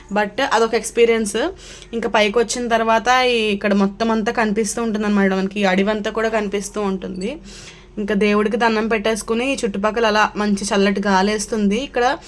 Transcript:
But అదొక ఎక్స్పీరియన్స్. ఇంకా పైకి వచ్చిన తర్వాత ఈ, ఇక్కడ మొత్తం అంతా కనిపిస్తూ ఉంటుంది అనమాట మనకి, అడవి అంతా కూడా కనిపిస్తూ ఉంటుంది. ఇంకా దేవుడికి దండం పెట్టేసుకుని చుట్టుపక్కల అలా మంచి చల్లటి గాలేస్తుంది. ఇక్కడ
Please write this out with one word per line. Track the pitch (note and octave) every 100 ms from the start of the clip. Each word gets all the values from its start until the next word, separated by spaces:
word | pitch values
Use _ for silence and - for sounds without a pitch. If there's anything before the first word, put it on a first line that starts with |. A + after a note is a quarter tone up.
| -
But | G3+ G#3 G3+ C4+
అదొక | A3 A3+
ఎక్స్పీరియన్స్. | A3 G#3+ - A#3 A3+ G#3+ A3 D#4 F#4+ - - -
ఇంకా | A#3 A3+
పైకి | A3 G#3 A#3
వచ్చిన | A3+ B3 A#3+
తర్వాత | A3+ A3+ A3+ A3+
ఈ, | B3+ B3+ A#3
ఇక్కడ | G#3+ G3+ G#3
మొత్తం | G3+ G3 G3 A3+
అంతా | A3 G#3
కనిపిస్తూ | A#3 G#3+ G#3 G#3+ A#3+
ఉంటుంది | A#3 G#3 G#3+
అనమాట | G#3 G3
మనకి, | F#3+ F#3+ G3+
అడవి | G3 F#3 G3
అంతా | G#3+ G#3+
కూడా | A3 A3
కనిపిస్తూ | A3 G#3 G3+ G3 G#3+
ఉంటుంది. | G3 F#3+ F#3 F#3 G3 D#4 - - - - - -
ఇంకా | G#3
దేవుడికి | G#3 G#3 G#3 G#3 A3+
దండం | A#3 G#3+ A3
పెట్టేసుకుని | A3 A3 A3 - A3+ C4
చుట్టుపక్కల | C4+ A3+ G3 G#3+ A3 A3+
అలా | G#3+ G#3 -
మంచి | G#3 G3+
చల్లటి | G3 G3+ G3 G3+
గాలేస్తుంది. | G3+ F#3+ G3 G#3+ G#3 A3 G3+ G#3+
ఇక్కడ | C#4 B3 B3 D4+